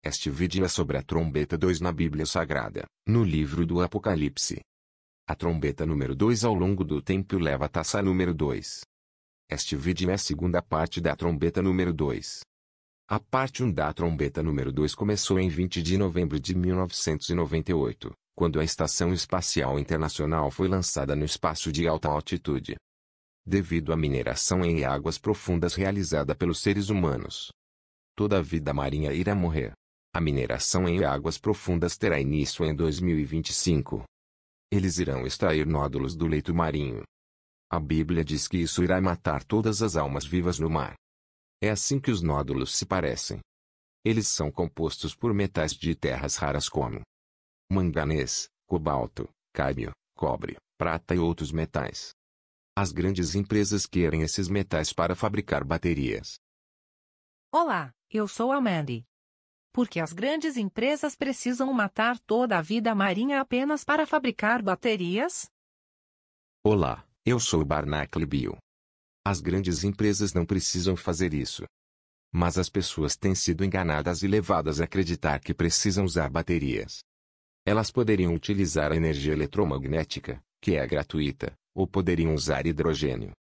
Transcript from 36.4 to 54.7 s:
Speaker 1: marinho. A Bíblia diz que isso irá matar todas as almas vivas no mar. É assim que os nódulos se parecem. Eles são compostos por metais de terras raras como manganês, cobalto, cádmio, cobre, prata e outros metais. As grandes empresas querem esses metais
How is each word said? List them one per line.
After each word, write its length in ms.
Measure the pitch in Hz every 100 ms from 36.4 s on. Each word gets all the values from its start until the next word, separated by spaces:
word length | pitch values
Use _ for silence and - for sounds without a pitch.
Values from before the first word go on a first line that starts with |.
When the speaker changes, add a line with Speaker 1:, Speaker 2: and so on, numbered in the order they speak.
| 73
Speaker 1:
marinho. 480 | 85 80 76 69 55 - _ _ _ _ _ _
A 80 | 87
Bíblia 440 | 73 78 78 85
diz 240 | 76 76 -
que 100 | 92
isso 260 | 82 -
irá 180 | 90 92
matar 420 | 95 85 - 71
todas 380 | - 107 110 104
as 140 | 113 80
almas 320 | 71 69 71
vivas 320 | 90 87 85
no 100 | 80
mar. 240 | 80 67 - _ _ _ _ _ _
É 120 | 104
assim 280 | 107 - 139
que 120 | 135
os 100 | 104
nódulos 540 | 85 71 67 67 65 -
se 100 | -
parecem. 540 | 92 78 58 - 50 - _ _ _ _ _ 110
Eles 220 | 113 104
são 240 | - 73
compostos 640 | - 85 - 80 - 76 -
por 180 | 120
metais 400 | 101 98 - 78
de 220 | - 87 78
terras 400 | 73 64 71 -
raras 340 | 76 71 -
como 320 | 78 64 55 55 _ _ _ _ _ _
manganês, 760 | 95 90 78 76 78 64 - - _ _
cobalto, 600 | 90 76 69 57 - - _ _
cádmio, 380 | - 69 67 57 - _
cobre, 420 | - 76 60 50 - _ _
prata 380 | 82 82 - 90
e 40 |
outros 320 | 85 82 76
metais. 600 | 80 80 78 67 - - - _ _ _ _ _ -
As 160 | 95
grandes 420 | 78 90 92 85 95
empresas 500 | 98 107 101 104 -
querem 360 | 90 85 78
esses 260 | 78 - 90
metais 460 | 98 92